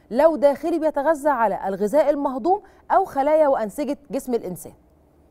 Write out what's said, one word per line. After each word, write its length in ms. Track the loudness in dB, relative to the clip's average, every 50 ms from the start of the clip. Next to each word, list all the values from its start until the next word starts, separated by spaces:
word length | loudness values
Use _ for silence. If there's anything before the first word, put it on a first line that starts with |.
| _ -8
لو 240 | -2 2 4 4 4
داخلي 440 | 4 2 2 2 2 -2 -4 -2 0
بيتغذى 500 | -2 -2 -2 0 0 0 0 0 0 0
على 380 | 0 2 0 0 0 -2 -4 -6
الغذاء 420 | -4 -2 -4 0 2 2 2 2
المهضوم 520 | 2 0 0 -4 -4 -2 0 0 0 0 -2 -12 _ _ _ 0
أو 140 | 2 2 2
خلايا 420 | 2 -2 -2 0 2 4 4 4 4
وأنسجة 500 | 2 0 -2 -6 -6 -6 -6 -6 -6 -8 -8 -8
جسم 220 | -8 -8 -6 -4 -6
الإنسان. 400 | -4 -4 -6 -12 -12 -14 -18 -20 _ _ _ _ _ _ _ _ _ _ _